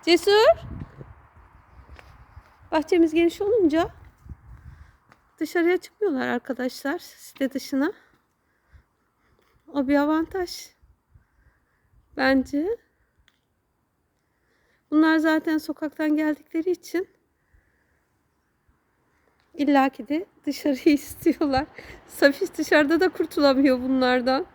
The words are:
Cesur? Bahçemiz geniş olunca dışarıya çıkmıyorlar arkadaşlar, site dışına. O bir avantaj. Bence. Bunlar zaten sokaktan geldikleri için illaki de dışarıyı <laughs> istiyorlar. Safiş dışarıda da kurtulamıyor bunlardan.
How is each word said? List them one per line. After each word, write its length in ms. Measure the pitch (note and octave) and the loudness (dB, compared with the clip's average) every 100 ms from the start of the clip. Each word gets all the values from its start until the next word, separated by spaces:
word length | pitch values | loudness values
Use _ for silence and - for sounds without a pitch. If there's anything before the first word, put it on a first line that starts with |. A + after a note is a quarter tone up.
Cesur? 540 | - E4+ - G#4 B4+ E5 - - - - - - - _ - _ _ - - - - - - - _ _ - | 4 2 4 4 6 4 -2 -14 -16 -20 -20 -20 -20 _ -20 _ _ -20 -20 -20 -20 -20 -20 -20 _ _ -6
Bahçemiz 420 | D#4+ D4 F4+ E4 | -4 0 2 2
geniş 280 | D#4 E4+ - | 4 0 0
olunca 480 | G4+ A4+ F4 D#4 F4+ - - _ - - - - - - - _ _ _ _ _ | 0 2 2 2 -2 -6 -20 _ -20 -20 -20 -20 -20 -20 -20 _ _ _ _ _
dışarıya 400 | D#4 F4+ E4 F4+ | -4 0 0 0
çıkmıyorlar 500 | - _ G#4 C4+ B3 | -4 _ -2 -2 -2
arkadaşlar, 720 | A#3+ - B3 B3+ - C#4 F4 | -4 -4 -6 -6 -6 -6 -8
site 520 | - - - - C4+ | -10 -20 -20 -6 -6
dışına. 420 | C4 - C4+ D4 G#4+ _ _ _ _ _ _ _ - _ _ _ _ _ _ _ _ - | -6 -6 -2 -2 -4 _ _ _ _ _ _ _ -20 _ _ _ _ _ _ _ _ -10
O 140 | C#4+ C4 | -6 0
bir 80 | C#4+ | 2
avantaj. 760 | D4 D#4 E4 G4 F4+ - - _ _ _ _ - _ _ _ _ _ _ _ _ _ - | 2 0 -2 -6 -8 -10 -18 _ _ _ _ -20 _ _ _ _ _ _ _ _ _ -2
Bence. 600 | C4+ C4+ B3+ C#4+ E4+ A#4 _ _ _ _ _ _ _ _ _ _ _ _ _ _ _ _ _ _ _ _ _ | 0 0 0 -4 -4 -6 _ _ _ _ _ _ _ _ _ _ _ _ _ _ _ _ _ _ _ _ _
Bunlar 260 | D4+ D#4+ D#4+ | 2 4 2
zaten 400 | D#4+ D#4 E4 D#4 | 2 0 0 -4
sokaktan 580 | D#4 D4 D#4 - D#4 D4+ | -4 -8 -8 -4 -2 0
geldikleri 560 | D#4 D4 _ D#4+ E4 | -2 -4 _ -6 -4
için 360 | E4+ - E4 F#4+ _ _ _ _ _ _ _ _ _ _ _ _ _ _ _ _ _ _ _ _ _ _ _ _ | -6 -4 -8 -8 _ _ _ _ _ _ _ _ _ _ _ _ _ _ _ _ _ _ _ _ _ _ _ _
illaki 540 | - C#4+ C#4 C4+ - G#3+ | -4 2 2 2 -2 -6
de 180 | D4+ G4 _ - | -6 -6 _ -8
dışarıyı 500 | C4+ D4+ C4 - C#4+ | -4 -2 0 2 2
<laughs> 0 | |
istiyorlar. 680 | - - - - D4+ C4 G#3 - - - - | -2 -4 -2 0 -2 -2 -4 -12 -20 -20 -20
Safiş 500 | - C#4+ C#4 F4+ - | 2 2 2 -6 -6
dışarıda 420 | D4+ D#4 D4 E4 | 0 2 2 2
da 100 | F#4 | 0
kurtulamıyor 680 | - E4 - C#4+ C4+ C#4 B3+ | -2 -6 2 2 4 2 2
bunlardan. 680 | B3+ C4 B3+ B3+ B3 C4 F4+ | 0 0 2 0 0 -2 -4